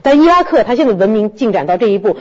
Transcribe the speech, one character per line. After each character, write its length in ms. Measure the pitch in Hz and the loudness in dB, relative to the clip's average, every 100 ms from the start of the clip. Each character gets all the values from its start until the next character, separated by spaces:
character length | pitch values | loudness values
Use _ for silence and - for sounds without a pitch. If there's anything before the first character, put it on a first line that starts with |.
但 180 | - 285 | 0 2
伊 60 | 320 | 4
拉 160 | 349 | 2
克， 200 | 349 320 | 2 0
它 120 | 208 240 | 0 0
现 120 | 294 | 0
在 60 | |
文 160 | 196 190 | 0 0
明 240 | 220 208 | 0 -4
进 180 | 208 240 | -4 -4
展 140 | 196 147 | -2 -2
到 120 | 180 | -2
这 100 | 226 | 0
一 100 | 202 | 0
步， 180 | 202 - | -2 -4